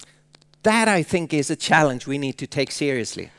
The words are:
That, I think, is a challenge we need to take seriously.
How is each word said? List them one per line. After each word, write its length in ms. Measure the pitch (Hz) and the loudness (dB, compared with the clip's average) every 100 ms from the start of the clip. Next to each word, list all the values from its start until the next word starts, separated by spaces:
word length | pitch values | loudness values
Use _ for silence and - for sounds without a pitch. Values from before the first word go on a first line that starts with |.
| - _ _ _ _ _ | -18 _ _ _ _ _
That, 240 | 214 220 220 | 0 2 2
I 140 | 196 | 2
think, 260 | 151 185 160 | 0 -2 0
is 160 | 156 135 | -2 -2
a 80 | 156 | -4
challenge 480 | - 160 151 123 135 | 2 4 4 0 -4
we 100 | 139 | -4
need 200 | 135 127 | -4 -6
to 40 | 131 | -6
take 240 | - 131 | -4 -4
seriously. 580 | - 147 131 107 - 90 | -2 -2 -2 -4 -8 -12